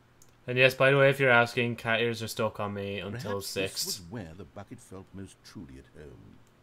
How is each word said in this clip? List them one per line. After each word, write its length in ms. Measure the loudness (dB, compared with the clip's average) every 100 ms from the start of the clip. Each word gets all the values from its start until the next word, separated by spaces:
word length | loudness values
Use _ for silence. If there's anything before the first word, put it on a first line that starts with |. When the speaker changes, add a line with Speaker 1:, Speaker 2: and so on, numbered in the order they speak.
| _ _ -20 _ -4
Speaker 1:
and 120 | 4
yes, 160 | 4
by 160 | 6 4
the 60 | 6
way, 100 | 6
if 100 | 6
you're 100 | 6
asking, 460 | 6 6 2 -2 -2
cat 240 | -2 0
ears 220 | 0 -2
are 60 | -6
stuck 300 | -4 -4 -4
on 140 | -6
me 240 | -6 -6 -8
until 340 | -8 -8 -6
Speaker 2:
Perhaps 140 | -6 -6
Speaker 1:
six. 240 | -4 -4
Speaker 2:
this 140 | -4 -8
was 160 | -8 -10
where 200 | -12 -12 -14
the 80 |
bucket 360 | -18 -18 -18 -20
felt 260 | -18 -18 -16
most 220 | -16 -16 -18
truly 340 | -20 -16 -16 -18
at 80 | -20 -20
home. 360 | -20 -20 -20 -20 _ _